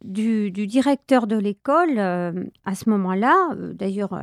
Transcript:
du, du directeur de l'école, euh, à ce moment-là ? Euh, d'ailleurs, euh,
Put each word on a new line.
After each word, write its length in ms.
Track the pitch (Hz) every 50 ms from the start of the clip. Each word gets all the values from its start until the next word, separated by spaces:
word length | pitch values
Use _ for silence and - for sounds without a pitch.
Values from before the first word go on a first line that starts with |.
| -
du, 480 | - 190 202 214 226 226 214 208 208
du 160 | 180 190 214 196
directeur 600 | 208 269 247 285 285 269 _ - 269 254 240 208
de 80 | 226
l'école, 640 | 220 196 208 202 - - - 277 320 359 330 285 220
euh, 480 | 202 185 175 180 175 175 170 180 - - - _ _
à 100 | - 190
ce 140 | - - 226
moment-là ? 640 | 214 202 190 185 185 190 214 254 320 381 370 330 240
Euh, 180 | - 175 175 165
d'ailleurs, 400 | 170 196 196 190 202 202 196 190
euh, 80 | 160